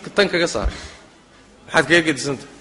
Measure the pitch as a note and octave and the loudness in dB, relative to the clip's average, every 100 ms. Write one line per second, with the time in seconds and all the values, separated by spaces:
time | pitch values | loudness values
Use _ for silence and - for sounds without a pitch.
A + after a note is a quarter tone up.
0 | - - F#3+ F3 E3+ A2 G2 - - - | -6 0 2 2 0 0 -4 -6 -14 -20
1 | - - _ - - - - E3+ D3+ E3+ | -20 -20 _ -20 -20 -20 -2 0 4 4
2 | D#3+ C3 C#3 B2+ - - | 2 -2 -4 -6 -10 -20